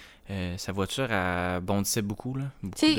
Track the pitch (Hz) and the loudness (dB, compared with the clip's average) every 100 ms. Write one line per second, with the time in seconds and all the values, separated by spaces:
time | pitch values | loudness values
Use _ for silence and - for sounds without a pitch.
0 | - - - 98 90 90 - 95 95 - | -20 -18 -8 -4 -2 -4 -4 0 0 0
1 | 131 104 90 87 90 90 90 101 98 - | 0 2 2 2 0 0 2 2 2 0
2 | 104 107 127 135 135 - 98 - 311 | 0 -2 -4 -4 -6 -6 -10 2 4